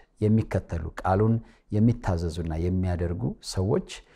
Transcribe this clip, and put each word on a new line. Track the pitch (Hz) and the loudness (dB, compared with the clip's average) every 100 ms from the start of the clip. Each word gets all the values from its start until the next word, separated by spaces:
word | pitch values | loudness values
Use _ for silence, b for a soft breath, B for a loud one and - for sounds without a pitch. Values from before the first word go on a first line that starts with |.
| _ _ | _ _
የሚከተሉ፣ | 107 110 107 95 - 85 80 - | 2 4 2 -2 -4 -6 -8 -6
ቃሉን | 92 95 110 113 B B B | 0 2 4 2 B B B
የሚታዘዙና | 104 117 117 - 87 85 82 82 80 | 2 4 2 0 -2 -2 -4 -4 -2
የሚያደርጉ | 90 92 92 85 85 87 120 214 - | 0 0 0 -2 -2 -2 -4 -6 -8
ሰዎች | - 95 180 - - B | -4 0 0 -2 -14 B